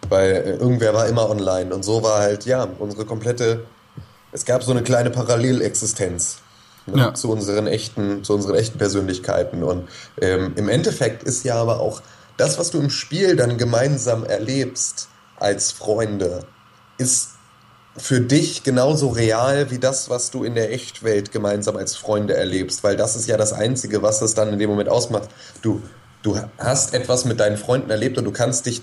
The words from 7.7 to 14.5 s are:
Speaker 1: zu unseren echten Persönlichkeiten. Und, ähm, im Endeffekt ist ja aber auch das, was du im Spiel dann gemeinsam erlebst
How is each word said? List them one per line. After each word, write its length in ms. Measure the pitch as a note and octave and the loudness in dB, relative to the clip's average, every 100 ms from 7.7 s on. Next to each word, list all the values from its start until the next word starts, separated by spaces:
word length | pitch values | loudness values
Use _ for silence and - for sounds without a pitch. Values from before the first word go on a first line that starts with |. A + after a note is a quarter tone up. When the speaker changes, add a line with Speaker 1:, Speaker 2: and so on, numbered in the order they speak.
| A2 - - G2+ G2+ | -2 -4 -4 -2 -4
Speaker 1:
zu 120 | G2 | 0
unseren 200 | G#2 G2+ | 0 2
echten 220 | G2 A2 - | 0 0 0
Persönlichkeiten. 880 | G2+ G2 F#2+ F2+ - F#2 F2 E2+ | 0 0 -2 -4 -2 -2 0 -2
Und, 260 | E2+ F2+ F2 - - - | -2 -2 -6 -16 -18 -4
ähm, 320 | F#2 F#2 F#2+ - | 0 0 -2 -2
im 120 | G#2 | 0
Endeffekt 540 | A#2+ E3+ - A#2+ - | 2 0 0 -2 -2
ist 200 | - B2 | -6 -4
ja 100 | C3 | -2
aber 260 | A#2 A#2 A2+ | 0 0 0
auch 220 | F#2+ - - - - - | -2 -6 -16 -20 -20 0
das, 220 | D3 D3+ | 0 2
was 120 | E3+ | -2
du 100 | E3 | 0
im 100 | C#3+ | 0
Spiel 440 | - - D#3+ F#3+ | -2 -6 0 4
dann 220 | E3 A#2+ A#2 | 4 4 2
gemeinsam 680 | A#2+ A#2 C3+ C#3+ A#2 A2+ A2 | 2 2 2 0 0 -2 0
erlebst 840 | G2+ A2 | -2 -2